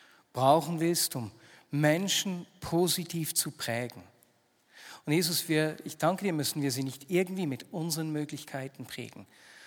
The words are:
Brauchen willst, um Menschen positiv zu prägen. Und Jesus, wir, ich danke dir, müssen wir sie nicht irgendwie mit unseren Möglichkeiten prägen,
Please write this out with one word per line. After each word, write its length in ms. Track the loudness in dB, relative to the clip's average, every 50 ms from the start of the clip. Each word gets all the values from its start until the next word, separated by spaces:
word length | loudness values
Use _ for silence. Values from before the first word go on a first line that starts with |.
| -20 -20 -20 -20 _ _ -2
Brauchen 440 | 4 6 8 8 8 6 2 -2 0
willst, 380 | 2 2 2 2 0 0 -2
um 140 | -4 -6 -8 -10 -14 -20 -20 -20 -20 -10 _ 0
Menschen 760 | 4 4 6 4 4 2 0 0 0 0 -2 -4 -6 -8 -12 _ -14
positiv 760 | -6 0 2 4 4 4 2 0 -2 -4 -4 -4 -4 -2 0
zu 160 | -2 -2 -2
prägen. 520 | -4 -8 -6 -4 -2 -2 -4 -6 -8 -12 -18 -20 _ _ _ _ _ _ _ _ _ _ _ _ -20 -20 -20 -20 -20 -8 -2
Und 100 | 0 2
Jesus, 340 | 2 2 2 0 -2 0 2
wir, 280 | 2 2 2 2 -2 -6 -10
ich 120 | -12 -6
danke 280 | 0 2 2 2 2 0
dir, 80 | 0 0
müssen 300 | 0 0 0 0 0 0
wir 80 | 0
sie 140 | 0 0 -2
nicht 260 | -4 -6 -10 -6 0
irgendwie 360 | 2 2 2 0 -2 -4 -2
mit 260 | -2 -4 -4 -8 -8 -6
unseren 400 | -6 -4 -2 -2 -2 -2 -2 -2
Möglichkeiten 720 | -4 -4 -4 -6 -10 -10 -8 -8 -8 -8 -8 -10 -14 -14
prägen, 420 | -14 -12 -12 -12 -12 -14 -16 -20 -20 -20 -20 -20 -20 -20 -20 -20